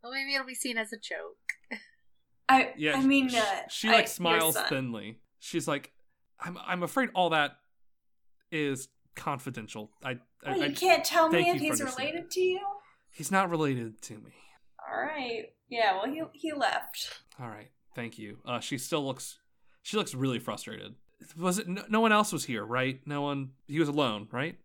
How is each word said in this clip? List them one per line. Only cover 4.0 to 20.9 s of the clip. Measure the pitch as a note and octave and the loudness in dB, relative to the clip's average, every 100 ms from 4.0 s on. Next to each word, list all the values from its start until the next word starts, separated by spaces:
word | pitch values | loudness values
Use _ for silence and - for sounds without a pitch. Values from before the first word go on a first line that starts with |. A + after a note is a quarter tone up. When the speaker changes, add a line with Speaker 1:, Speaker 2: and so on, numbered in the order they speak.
Speaker 2:
your | - | 4
Speaker 3:
smiles | - F3 E3 D#3+ | 0 2 4 4
Speaker 2:
son. | D3 - | 2 0
Speaker 3:
thinly. | C#3 B2+ A2+ G2+ A#2 _ _ | -2 -2 -6 -10 -14 _ _
She's | - E3+ D#3 | -6 -4 -2
like, | C#3+ - _ _ _ _ _ | -4 -6 _ _ _ _ _
"I'm, | - F3+ - | -10 -10 -4
I'm | F3+ | -2
afraid | F3 - B3 | 0 2 2
all | F#3+ F3 | 4 4
that | D#3+ C#3+ - _ _ _ _ _ _ _ _ _ | 4 2 -2 _ _ _ _ _ _ _ _ _
is | D#3+ C#3+ C3+ - _ _ - | -2 0 -2 -8 _ _ -10
confidential. | - C#3 C3 A#2+ G#2+ A2 G#2+ _ | -6 -4 -6 -10 -10 -10 -12 _
I, | C3+ | -8
I, | B2 _ _ | -8 _ _
Speaker 2:
Well, | - F#4+ | -4 0
you | |
Speaker 3:
I | D4 | 0
Speaker 2:
can't | C#4+ F#4 E4 - | 2 4 4 4
tell | F4 D#4+ | 4 6
me | E4+ | 6
Speaker 3:
thank | F4 - | 4 4
Speaker 2:
if | |
Speaker 3:
you | D4+ | 0
for | |
Speaker 2:
he's | - | 0
Speaker 3:
understanding." | C4+ B3+ C#4 E4 | -2 -4 -4 -6
Speaker 2:
related | E4+ | -6
to | F4+ | 0
you? | F#4 F#4 G4 G4+ - _ _ | 0 0 -4 -8 -14 _ _
Speaker 3:
He's | - D3+ | -12 0
not | F#3+ F#3+ | 2 2
related | E3 D3+ B2+ A#2 A2 | 2 0 0 -4 -10
to | - A2 | -16 -16
me. | G#2+ - - _ _ _ - | -18 -20 -20 _ _ _ -8
Speaker 2:
All | A3 C4 | -4 -4
right. | D#4 B3 A3+ A3 _ _ | -4 -4 -6 -8 _ _
Yeah, | A#3+ A3 F#3+ | 2 4 4
well, | |
he, | A3+ D4+ D#4+ | 0 -4 -6
he | - D#4+ | -6 -6
left. | D4 A3+ - - - - - _ - | 0 0 0 -4 -10 -10 -12 _ -12
Speaker 3:
All | A#2+ | -10
right. | G#2+ G#2+ _ _ | -10 -16 _ _
Thank | - A#2 A2 | -8 -8 -8
you. | G#2+ G#2 - | -14 -14 -6
Uh, | A#2+ | -6
she | - C#3+ | -4 -6
still | - D#3+ C#3 | -2 -2 -2
looks, | C3 - - _ _ _ _ | -6 -10 -16 _ _ _ _
she | - G#3 | -4 -4
looks | G3 | -2
really | C3 C3+ A#2 | -2 0 0
frustrated. | A#2+ G2+ - G#2+ G2 | -4 -8 -8 -12 -14